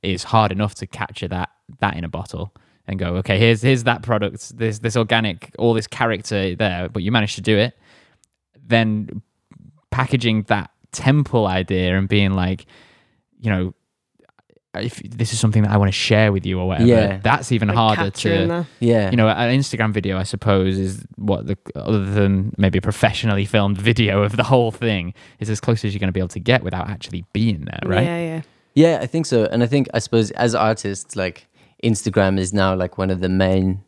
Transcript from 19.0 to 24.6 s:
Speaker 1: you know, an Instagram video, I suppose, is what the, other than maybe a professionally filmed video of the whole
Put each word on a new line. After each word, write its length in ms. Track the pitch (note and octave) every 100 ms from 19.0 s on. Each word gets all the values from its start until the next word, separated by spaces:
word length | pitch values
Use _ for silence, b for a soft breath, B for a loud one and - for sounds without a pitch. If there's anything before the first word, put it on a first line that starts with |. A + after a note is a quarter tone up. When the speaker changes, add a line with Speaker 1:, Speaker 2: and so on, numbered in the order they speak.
| G2+
Speaker 1:
you 60 | A#2+
know, 120 | A2
an 300 | G2 A#2+ C3
Instagram 340 | C#3 A2+ A2
video, 240 | G#2 G2 F#2
I 40 |
suppose, 560 | F#2+ G2+ - G2 F#2+ F#2+
is 260 | F#2+ G2+ - -
what 300 | G#2 G2 A#1+
the, 120 | F#2+ -
other 300 | - - G#2
than 480 | G2 G2+ G2 G2 G2 -
maybe 220 | G2 F#2+
a 40 |
professionally 640 | F#2 G#2 A2 G#2+ A2+ G2+
filmed 340 | G2+ A2 G2+ G2
video 440 | G#2 A2+ G#2+ G2
of 140 | G2+ A2
the 80 |
whole 260 | A2 C3